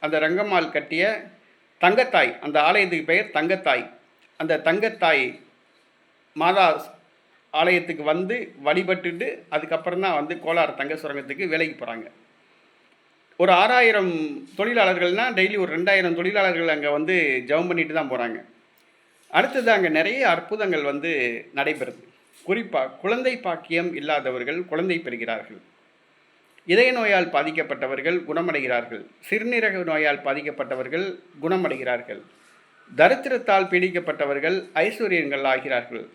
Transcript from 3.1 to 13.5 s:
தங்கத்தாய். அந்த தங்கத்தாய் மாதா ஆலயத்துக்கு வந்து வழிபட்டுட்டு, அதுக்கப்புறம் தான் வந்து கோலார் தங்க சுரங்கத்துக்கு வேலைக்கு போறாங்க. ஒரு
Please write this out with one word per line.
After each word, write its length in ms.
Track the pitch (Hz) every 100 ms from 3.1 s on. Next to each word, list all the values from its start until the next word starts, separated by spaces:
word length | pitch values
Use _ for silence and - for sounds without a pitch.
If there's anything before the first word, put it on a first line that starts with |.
| 180 208
தங்கத்தாய். 580 | 151 160 190 160 123 120 - _ _ _ -
அந்த 200 | 160 156
தங்கத்தாய் 840 | 165 190 220 220 165 147 127 - - _ _ _ _ _ _ _ _
மாதா 680 | 151 170 196 175 151 - - _ _ _ _ _
ஆலயத்துக்கு 520 | 156 175 175 170 160
வந்து 500 | 151 160 185 240 - -
வழிபட்டுட்டு, 720 | 139 175 185 180 175 170 247 - -
அதுக்கப்புறம் 520 | 151 156 160 175 180
தான் 140 | 190
வந்து 260 | 156 151 170
கோலார் 340 | 160 170 151
தங்க 200 | 147 139
சுரங்கத்துக்கு 540 | 156 151 143 131 143 190
வேலைக்கு 360 | 156 160 -
போறாங்க. 220 | 117 117 107 _ _ _ _ _ _ _ _ _ _ _ _ -
ஒரு 160 | 185